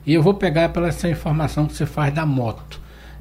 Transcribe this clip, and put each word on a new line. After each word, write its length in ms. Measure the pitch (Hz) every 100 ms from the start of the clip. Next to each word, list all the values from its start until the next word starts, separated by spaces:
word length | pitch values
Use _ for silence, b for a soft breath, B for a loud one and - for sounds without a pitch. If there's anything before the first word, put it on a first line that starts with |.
| 147
e 80 |
eu 80 | 165
vou 100 | 165
pegar 380 | 202 185 156 165
pela 180 | 175 170
essa 180 | 151 175
informação 600 | 151 170 156 147 147 151
que 80 |
você 100 | -
faz 300 | 151 - 143
da 100 | 151
moto. 560 | 156 131 113 - - - B B B B